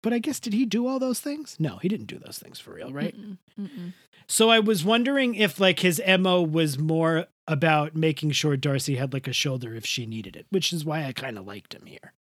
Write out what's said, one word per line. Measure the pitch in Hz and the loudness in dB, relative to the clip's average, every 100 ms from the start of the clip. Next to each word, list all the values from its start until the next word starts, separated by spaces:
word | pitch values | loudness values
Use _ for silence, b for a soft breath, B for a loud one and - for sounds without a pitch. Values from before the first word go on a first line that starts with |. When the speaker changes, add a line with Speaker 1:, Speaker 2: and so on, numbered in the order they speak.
Speaker 1:
but | 220 | -2
I | 240 | -2
guess, | 262 262 | -2 -4
did | 247 | -2
he | 208 254 | 0 2
do | 220 247 | 0 0
all | 262 | 0
those | 254 233 | -2 -2
things? | 294 302 302 - | -4 -8 -8 -4
No, | 156 - | -4 -2
he | 180 | -2
didn't | 214 107 | -2 -6
do | - | -14
those | - - | -14 -16
things | - - | -16 -20
for | - | -18
real, | - - | -14 -10
right? | 135 - - | -4 -4 -6
Speaker 2:
Mm-mm. | 208 185 _ - | -14 -16 _ -14
Mm-mm. | 202 269 175 B B b b | -12 -10 -12 B B b b
Speaker 1:
So | - 226 | 2 6
I | 226 | 6
was | 214 202 175 | 4 2 2
wondering | 233 240 277 254 208 | 2 2 2 0 2
if, | 208 - | 0 4
like, | 190 - | 4 4
his | 185 160 | 2 2
M | 190 185 185 | 4 4 4
O | 180 | 4
was | 170 156 156 135 | 4 2 2 0
more | 156 160 165 160 175 _ - | 0 2 2 2 -2 _ -4
about | 151 165 156 151 160 | 2 4 4 2 2
making | 160 151 151 | 2 2 0
sure | 139 151 139 | 0 2 2
Darcy | 143 139 143 127 | 0 0 0 -2
had, | 135 | -2
like, | 135 131 | -4 -4
a | |
shoulder | 123 147 127 120 113 | -2 -2 -4 -6 -8
if | - | -6
she | - 113 | -4 -4
needed | 113 101 - | -8 -10 -14
it, | - | -4
which | 196 - | -2 0
is | 170 151 | -2 -2
why | 156 143 | -4 -4
I | |
kinda | 120 135 107 | -6 -8 -8
liked | 95 101 - - | -12 -14 -14 -18
him | - | -20
here. | - - _ _ | -20 -20 _ _